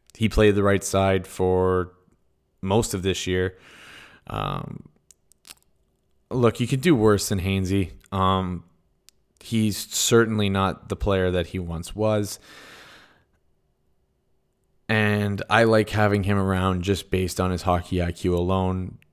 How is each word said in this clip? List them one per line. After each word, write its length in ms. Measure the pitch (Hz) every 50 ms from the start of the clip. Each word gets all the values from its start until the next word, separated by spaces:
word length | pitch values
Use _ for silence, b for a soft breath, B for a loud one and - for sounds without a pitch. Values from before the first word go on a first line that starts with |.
| _ _ -
He 140 | - 110 104
played 260 | - 113 107 107 101
the 80 | 104 98
right 220 | 101 98 98 -
side 420 | - - 95 95 98 95 95 92
for 640 | - - - 95 92 92 92 92 92 92 90 90 87 - _ _ _ _ _ _ _ _ _ _ _ _ _
most 320 | - 95 98 113 117 - -
of 100 | 98 87
this 240 | 95 90 - -
year. 300 | - 92 92 92 92 B B B B B B B B B B B B B B _
Um, 600 | - 50 52 52 50 50 50 50 50 50 - - - _ _ _ _ _ _ _ _ _ _ _ - - _ _ _ _ _ _ _ _ _ _ _ _ _ _ -
look, 300 | - 131 120 113 107 -
you 60 | 123
could 160 | 117 139 131 135
do 120 | 180 160
worse 360 | 117 107 107 104 98 - -
than 100 | 110 95
Hainsey. 520 | 85 98 98 95 95 92 98 98 92 87 - - - _ -
Um, 520 | 98 95 92 95 95 95 90 90 85 - _ _ _ _ _ _ _ _ - _ _ _ _ _ -
he's 380 | - - - 113 110 110 95 -
certainly 720 | - - - - - - 127 117 117 110 110 107 104 98
not 400 | 98 98 95 95 - - - -
the 60 | 104
player 340 | - - 107 98 95 92 92
that 180 | 90 90 85 -
he 100 | - 92
once 380 | 90 85 85 80 85 - -
was. 420 | 95 107 107 107 107 104 98 - B B B B B B B B B B B B B B B B B B B _ _ _ _ _ _ _ _ _ _ _ _ _ _ _ _ _ _ _ _ _ _ _ _ _ _ _ _ _ _ _ -
And 540 | 107 107 107 104 104 104 104 104 101 95 92 -
I 160 | 104 110 117
like 240 | 113 110 110 107 -
having 360 | - 107 107 104 101 104 95
him 120 | 98 101
around 460 | 101 95 95 95 92 92 95 92 90 87
just 280 | 95 98 90 - -
based 300 | - 92 92 90 - -
on 100 | 95 92
his 120 | 92 85 -
hockey 400 | 95 90 90 87 - 95 90 87
I 100 | 85 87
Q 240 | - - 90 87
alone. 600 | 87 90 90 95 95 92 92 92 92 90 90 - - _ _